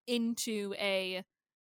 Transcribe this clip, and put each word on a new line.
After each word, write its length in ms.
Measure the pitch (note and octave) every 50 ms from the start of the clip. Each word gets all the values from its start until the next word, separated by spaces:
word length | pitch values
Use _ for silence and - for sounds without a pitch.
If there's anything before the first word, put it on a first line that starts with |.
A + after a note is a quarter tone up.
| _
into 680 | - A#3+ A#3+ A#3 A#3 A#3 - - B3 A3 G#3 G3+ G3 G3 -
a 460 | G3+ G3+ G3 F#3+ F#3+ F#3 F#3 F3+ F#3+ - _ _ _ _ _ _